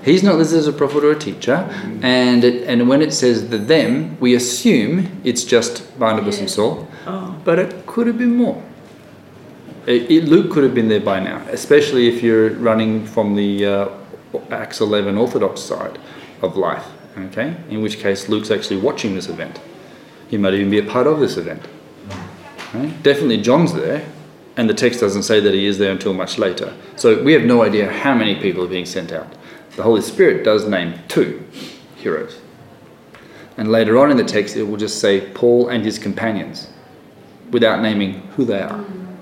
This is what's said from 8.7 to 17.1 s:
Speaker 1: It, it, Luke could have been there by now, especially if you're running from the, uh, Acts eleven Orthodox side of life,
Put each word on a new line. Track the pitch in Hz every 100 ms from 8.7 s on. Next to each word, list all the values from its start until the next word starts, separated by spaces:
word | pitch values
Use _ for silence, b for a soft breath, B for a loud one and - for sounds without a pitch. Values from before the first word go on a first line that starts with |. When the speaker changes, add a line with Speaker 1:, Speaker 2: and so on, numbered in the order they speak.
| - - - - - - - - - - - -
Speaker 1:
It, | 123 -
it, | 160 156
Luke | 165 -
could | 151
have | 135
been | 117 110
there | 107
by | 101 98
now, | 92 87 -
especially | 123 - 147 147 131 120
if | 117
you're | 120 110 110
running | 107 117 110 110 110 107
from | - 104 101
the, | 101 101 101
uh, | 98 98 - - - - - -
Acts | 113 110 -
eleven | 107 104 101 101
Orthodox | 123 120 98 -
side | - - - - B B B B
of | 92 90
life, | 85 76 - - -